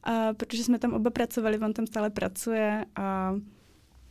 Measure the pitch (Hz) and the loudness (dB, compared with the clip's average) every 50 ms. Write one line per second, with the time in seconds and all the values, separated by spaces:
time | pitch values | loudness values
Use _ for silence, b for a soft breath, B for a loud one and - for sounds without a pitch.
0 | - - 233 226 220 220 220 220 233 - - 226 233 - 247 233 - 240 233 233 | -2 0 0 2 2 0 0 -2 -4 -4 -4 -2 2 2 2 4 4 0 2 2
1 | 214 240 233 - 240 233 - 247 220 220 214 214 220 214 220 233 226 226 - 226 | 2 2 2 2 0 0 0 0 2 2 2 2 0 -2 0 -2 -4 -2 -2 -2
2 | 208 214 208 208 185 185 185 - - 233 226 220 214 208 208 214 208 - - - | -2 0 0 -2 -2 -2 -4 -4 -4 -2 0 2 2 2 0 0 -4 -6 -6 -4
3 | 196 196 190 190 185 190 190 202 202 208 b b b b b b b b b b | -2 -2 0 0 0 0 0 -2 -4 -8 b b b b b b b b b b
4 | b b | b b